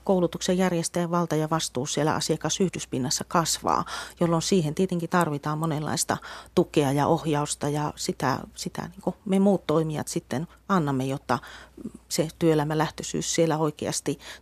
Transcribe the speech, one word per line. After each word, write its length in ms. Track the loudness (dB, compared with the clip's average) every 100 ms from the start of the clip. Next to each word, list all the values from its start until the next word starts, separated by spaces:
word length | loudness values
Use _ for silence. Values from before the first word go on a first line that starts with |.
koulutuksen 540 | 2 2 2 0 0 2
järjestäjän 540 | 4 2 0 -2 0
valta 240 | 0 2 2
ja 140 | 2
vastuu 360 | 0 -2 -4 -2
siellä 300 | 0 2 2
asiakasyhdyspinnassa 1080 | 0 -2 -2 0 0 -2 -6 -4 -2 -4 -2
kasvaa, 580 | 0 0 -2 0 0 0 -8 -8 -2
jolloin 220 | 2 2
siihen 340 | 2 2 2 0
tietenkin 340 | -2 -2 0
tarvitaan 480 | 0 2 -2 -4 -2
monenlaista 600 | -2 -2 -2 -2 -2 -2 -4 -16 -4 2
tukea 360 | 2 4 4
ja 160 | 4 4
ohjausta 640 | 2 2 0 -2 -2 -2
ja 240 | -2 -4 -6
sitä, 440 | -6 -2 0 -2 -4 -10
sitä 260 | -10 -8
niinku 340 | -10 -6 -6 -6 0
me 140 | 4
muut 280 | 4 4 2
toimijat 400 | 0 0 -4 -6
sitten 400 | -6 -4 -6 -6 -10 0
annamme, 360 | 2 2 0 -2
jotta 340 | -4 -2 -2 -2 -20 -20 -16 -16 -14 -6
se 180 | -2 -2 0
työelämälähtöisyys 960 | 2 2 2 0 -2 -4 -8 -6 -2 2
siellä 220 | 2 2
oikeasti 600 | -2 -2 -4 -4 -4 -6 -8 -6